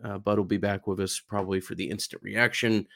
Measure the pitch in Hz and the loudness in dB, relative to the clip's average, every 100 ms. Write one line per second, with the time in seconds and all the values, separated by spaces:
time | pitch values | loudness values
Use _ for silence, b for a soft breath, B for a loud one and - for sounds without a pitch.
0 | 101 98 101 104 92 101 101 98 - 95 | -10 -4 2 2 2 2 0 0 -2 -2
1 | 95 - - 104 95 95 - - 82 104 | -2 -4 -4 -4 0 -2 -2 -6 -6 -6
2 | - - 101 104 120 - 117 107 - | -8 -10 -4 2 2 4 2 2 0